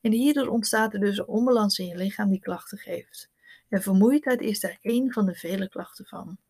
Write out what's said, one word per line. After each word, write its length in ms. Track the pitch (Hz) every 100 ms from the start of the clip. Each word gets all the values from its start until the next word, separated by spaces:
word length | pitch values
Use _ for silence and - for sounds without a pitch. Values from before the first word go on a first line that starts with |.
En 120 | 226
hierdoor 360 | 226 277 294 254
ontstaat 460 | 233 208 220 220
er 60 | 208
dus 180 | 202 202
een 80 | -
onbalans 520 | 214 247 240 208 -
in 80 | 185
je 100 | 175
lichaam 340 | 190 196 202
die 100 | 190
klachten 380 | - 175 - 196
geeft. 520 | - 170 - - - _ - - _
En 140 | 196
vermoeidheid 580 | 196 190 220 285 277 247
is 200 | - 208
daar 180 | 185 -
één 320 | 208 233 262
van 140 | 233 196
de 80 |
vele 340 | 175 165 196 190
klachten 380 | - 180 - 196
van. 320 | 190 185 190